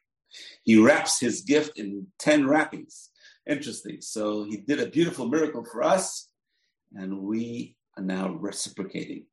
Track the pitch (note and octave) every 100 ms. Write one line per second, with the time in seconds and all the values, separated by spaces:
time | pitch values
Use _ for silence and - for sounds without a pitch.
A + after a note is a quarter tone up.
0 | _ _ _ - - - - A2 A#2 D#3+
1 | - - A#2+ F#2+ G2 D3 D3+ - G2+ G2+
2 | F#2+ _ D3+ D3+ C3+ D#3 D3 F2 - -
3 | - _ - _ - C#3+ - A2 - G2+
4 | - A2 G#2+ G#2+ G#2 G#2 G2 C#3 G2 C#3
5 | E3+ - A#2 C3 A#2 A#2 - A2 D#3+ F#3+
6 | - - - _ _ _ _ _ _ G2+
7 | F#2+ G2 G2 A2 A#2+ A#2+ - _ _ -
8 | F#2+ F#2+ F#2 E2 G2 - - - F2+ F2
9 | - F2+ -